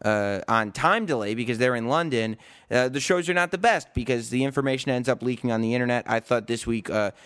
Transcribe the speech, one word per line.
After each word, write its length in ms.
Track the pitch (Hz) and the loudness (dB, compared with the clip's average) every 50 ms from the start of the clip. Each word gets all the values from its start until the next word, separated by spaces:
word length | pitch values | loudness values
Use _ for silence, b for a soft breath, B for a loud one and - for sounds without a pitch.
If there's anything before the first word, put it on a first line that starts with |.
| - | -2
uh, 380 | 107 107 104 101 101 101 95 - | 0 2 2 2 0 -2 -2 0
on 240 | - 113 113 110 104 | 2 2 2 2 0
time 360 | - - 147 170 196 233 220 | -2 0 2 2 2 2 2
delay 280 | 170 147 117 104 101 110 | 0 -2 -2 -2 -2 -4
because 240 | 117 120 117 120 110 | -2 -2 -2 0 2
they're 160 | 127 127 123 | 2 2 2
in 140 | 117 113 120 | 0 0 0
London, 480 | 139 165 170 160 131 117 113 110 107 B B B B B B - | 0 0 0 0 0 0 0 -2 -4 B B B B B B -2
uh, 180 | 113 123 127 127 | 2 2 2 2
the 120 | 131 143 | 0 -2
shows 280 | 131 - 185 180 170 165 | 0 2 2 2 2 0
are 60 | 175 | 2
not 160 | 175 175 175 | 2 0 0
the 80 | 185 180 | 0 0
best 300 | 202 233 214 165 - - - | 2 2 2 2 0 -4 -6
because 360 | 127 117 117 127 117 113 117 | -6 -2 0 -2 -2 -2 -2
the 140 | 120 127 135 | -2 -2 0
information 460 | 139 131 143 131 135 131 131 - 143 127 | 0 0 0 0 0 -2 -2 -2 -2 -2
ends 160 | 123 123 131 | 0 0 0
up 140 | 123 117 117 | 0 0 0
leaking 280 | 123 127 117 - 123 | -2 -4 -2 -2 -2
on 100 | 113 110 | 0 0
the 140 | 113 113 120 | 0 0 0
internet. 300 | 123 123 123 120 120 - - | 0 0 0 0 -2 -2 -2
I 120 | 113 113 | -2 -2
thought 260 | - - 123 117 107 | 0 0 0 -2 0
this 180 | - 120 113 - | -2 -4 -4 -2
week, 240 | 117 117 113 95 - | -4 -4 -4 -4 -2
uh, 240 | 98 107 104 98 B B B | -2 -2 -2 -2 B B B